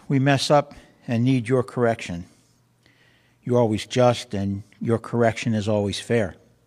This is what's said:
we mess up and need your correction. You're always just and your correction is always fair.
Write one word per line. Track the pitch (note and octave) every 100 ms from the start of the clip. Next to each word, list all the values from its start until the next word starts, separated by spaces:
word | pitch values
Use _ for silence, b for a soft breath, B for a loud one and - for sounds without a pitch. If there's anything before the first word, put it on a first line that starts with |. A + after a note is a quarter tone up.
| B
we | C#3
mess | C#3 C#3 -
up | D3 C#3 - B B -
and | A#2
need | B2 C3 A2+
your | C3
correction. | A#2+ - A#2 A2+ - F2 F2+ _ _ _ _ _ b b b b b b
You're | - A#2+
always | A#2 G#2 -
just | B2 B2 A#2 -
and | G2+ G2 G2 - -
your | - A2+
correction | - A#2 A2+ A2 A#2+
is | A2 G2+
always | G#2 G2+ F#2
fair. | - A#2 G2 - _ _